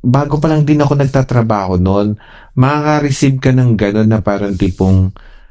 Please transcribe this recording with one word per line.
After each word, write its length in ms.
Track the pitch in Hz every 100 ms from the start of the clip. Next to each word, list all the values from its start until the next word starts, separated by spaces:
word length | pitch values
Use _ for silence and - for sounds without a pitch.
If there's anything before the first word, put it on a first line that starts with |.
bago 400 | 123 135 147 151
pa 80 | 160
lang 160 | 151 147
din 160 | 151
ako 160 | 143 139
nagtatrabaho 800 | 135 135 131 123 113 104 95 92
noon, 400 | 92 98 104 107 - - - -
makaka-receive 800 | 127 147 147 151 147 139 139 131
ka 160 | 131
ng 240 | 127 123 110
ganun 320 | 101 104 110
na 160 | 110 104
parang 320 | 98 101 92
tipong 560 | 98 - 95 95 95 - - - -